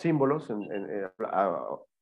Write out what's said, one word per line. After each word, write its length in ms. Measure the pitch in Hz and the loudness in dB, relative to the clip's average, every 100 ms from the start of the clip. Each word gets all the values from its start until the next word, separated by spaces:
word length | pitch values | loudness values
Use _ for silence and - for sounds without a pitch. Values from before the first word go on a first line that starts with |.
símbolos, 500 | 170 156 135 151 156 | 2 4 4 2 -2
en, 200 | 107 85 | -6 -4
en, 200 | 98 95 | -6 -4
en, 200 | 101 95 - | -6 -6 -6
a-, 580 | 110 92 98 80 57 - - _ | 0 2 2 2 -4 -8 -12 _